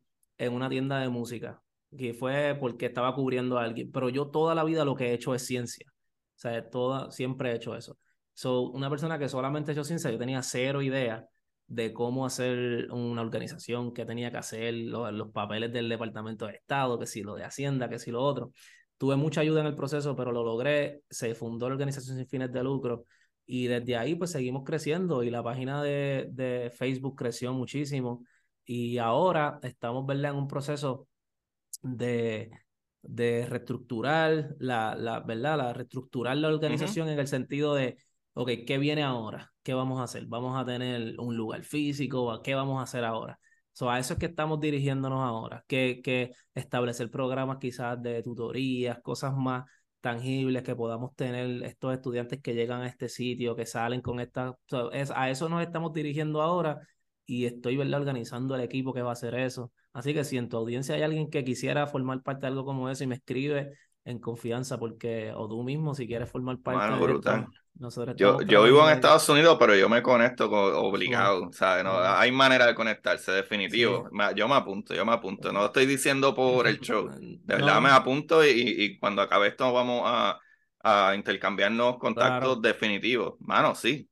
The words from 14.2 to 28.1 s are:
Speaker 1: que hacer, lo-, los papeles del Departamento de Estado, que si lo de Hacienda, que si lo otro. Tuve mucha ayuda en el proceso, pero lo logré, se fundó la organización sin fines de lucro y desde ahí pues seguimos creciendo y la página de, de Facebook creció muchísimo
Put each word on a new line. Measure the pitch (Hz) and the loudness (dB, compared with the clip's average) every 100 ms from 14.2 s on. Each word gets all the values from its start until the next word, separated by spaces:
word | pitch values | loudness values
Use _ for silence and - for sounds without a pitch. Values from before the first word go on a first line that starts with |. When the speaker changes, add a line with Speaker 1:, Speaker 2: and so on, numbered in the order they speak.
| 120 | -6
Speaker 1:
que | 120 | -8
hacer, | - 113 117 | -10 -8 -6
lo-, | 117 117 113 113 | -6 -6 -6 -6
los | 104 107 | -6 -8
papeles | 113 104 107 117 | -6 -6 -4 -4
del | 120 117 | -4 -4
Departamento | 113 113 107 110 110 110 | -4 -6 -8 -10 -10 -10
de | |
Estado, | 101 - 139 131 120 | -12 -6 -2 -2 -2
que | 117 | -6
si | 117 | -10
lo | 98 98 | -10 -10
de | |
Hacienda, | 92 - 139 135 120 | -12 -6 -4 -2 -4
que | 117 | -8
si | - | -8
lo | 117 | -2
otro. | 139 143 123 _ - - _ - | -2 -2 -6 _ -20 -20 _ -4
Tuve | 135 139 | 0 2
mucha | 156 156 | 0 0
ayuda | 156 156 | 2 2
en | 151 | 0
el | 143 | -4
proceso, | 139 147 143 127 | -4 -4 -4 -4
pero | 123 | -4
lo | 120 | -2
logré, | 117 113 131 147 143 - _ | -2 -2 0 0 -2 -6 _
se | - 117 | -8 -6
fundó | 117 117 117 123 | -6 -8 -6 -4
la | 135 | -4
organización | 139 135 127 131 | -4 -6 -8 -10
sin | 127 | -8
fines | 131 127 | -6 -6
de | 123 | -4
lucro | 131 135 131 120 - _ _ _ - | -2 -2 -4 -6 -10 _ _ _ -8
y | 127 123 | -4 -2
desde | 123 120 120 | -2 -2 -2
ahí | 120 | -2
pues | 170 175 | -2 -4
seguimos | 151 123 135 | -4 -4 -6
creciendo | 139 156 143 165 185 139 | -4 -4 -2 -2 0 0
y | 120 | -2
la | 117 | -2
página | 117 127 127 143 | -4 -4 -4 -4
de, | 147 143 139 135 - | -2 -2 -2 -2 -6
de | 123 127 123 120 - | -6 -4 -4 -6 -6
Facebook | 127 131 135 131 | -4 -4 -6 -6
creció | 127 117 123 | -6 -4 -4
muchísimo | 131 120 135 143 139 123 | -4 -4 -6 -4 -4 -4